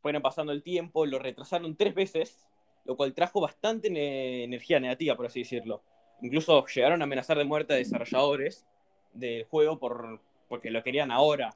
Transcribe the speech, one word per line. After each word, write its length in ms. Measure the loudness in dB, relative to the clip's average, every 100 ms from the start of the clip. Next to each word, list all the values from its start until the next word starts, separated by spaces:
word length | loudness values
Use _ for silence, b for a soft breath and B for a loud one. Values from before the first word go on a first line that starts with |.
Fueron 220 | -2 0
pasando 300 | 0 -2 -4
el 100 | -4
tiempo, 440 | -4 -4 -2 -2 0
lo 120 | -2
retrasaron 580 | -6 -10 -6 -4 -4 0
tres 180 | 0
veces, 520 | 2 -2 -2 -4 -6 _ _ _ _
lo 120 | -8 -2
cual 180 | -2
trajo 260 | 0 0 2
bastante 500 | -2 -2 -2 -2 -2
ne-, 540 | -2 -2 -2 -4 -4
energía 340 | -6 -8 2 2
negativa, 360 | 2 -2 0 0
por 100 | -2
así 140 | -6
decirlo. 420 | -6 -8 -6 -10 _ _ _ _
Incluso 420 | -2 -2 6 6 6
llegaron 340 | 2 4 4
a 20 |
amenazar 320 | 0 -2 0 0
de 80 |
muerte 300 | 2 0 2
a 20 | 0
desarrolladores 880 | 0 -4 -2 2 2 2 -2 -6 _ _ _ _ _
del 320 | -10 -6 -6
juego 340 | -2 4 4 2
por, 420 | -4 -6 -10 -14 _ _ _
porque 220 | -10 -4
lo 120 | -4
querían 280 | -2 -2 0
ahora. 400 | 4 4 4 -2